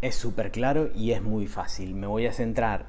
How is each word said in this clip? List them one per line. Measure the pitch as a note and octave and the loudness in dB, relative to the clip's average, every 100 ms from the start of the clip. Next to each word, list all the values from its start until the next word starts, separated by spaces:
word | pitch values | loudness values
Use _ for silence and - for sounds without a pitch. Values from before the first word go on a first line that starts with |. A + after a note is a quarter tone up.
es | C3+ - | 0 2
súper | A2 - G2+ | 2 0 -2
claro | A#2 C3 D3 D#3 | 0 2 2 2
y | A2 A2+ | 2 2
es | G#2+ | 2
muy | G#2+ G#2+ G2 | 2 0 -2
fácil. | - F2+ - F#2+ | -4 -2 -2 -4
Me | G2 G2 | -4 -2
voy | A2 A#2 | 0 0
a | |
centrar | A#2+ A2+ A2 A2+ G2 | 0 -2 0 0 0